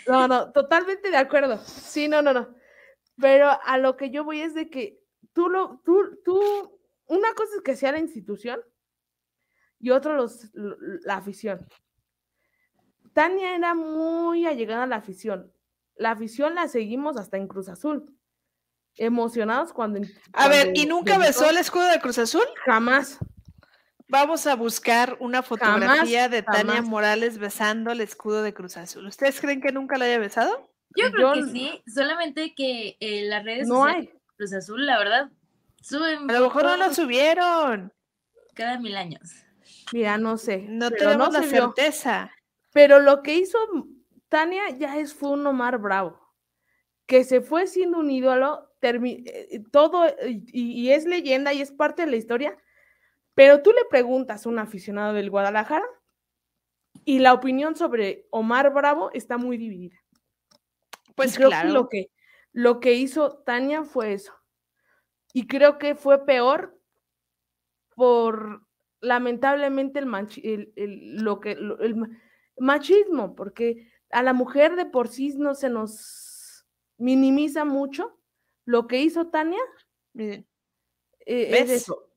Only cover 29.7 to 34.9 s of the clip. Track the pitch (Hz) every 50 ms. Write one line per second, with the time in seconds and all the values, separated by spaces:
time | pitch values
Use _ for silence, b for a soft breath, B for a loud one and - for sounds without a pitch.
29.7 | 262 269 269 262 285 262 247 240 240 233 214 202 - 226 233 330 453 539 - _
30.7 | _ _ _ _ - 370 466 - - 427 254 269 285 302 294 254 220 247 254 294
31.7 | 330 - _ 233 214 269 269 294 320 339 339 320 254 311 311 320 - - 269 262
32.7 | 247 233 214 196 - - 214 214 208 208 208 208 208 208 208 220 226 247 277 233
33.7 | 240 262 277 294 359 349 269 - - _ _ _ _ - 208 190 196 190 185 196
34.7 | 214 247 285 285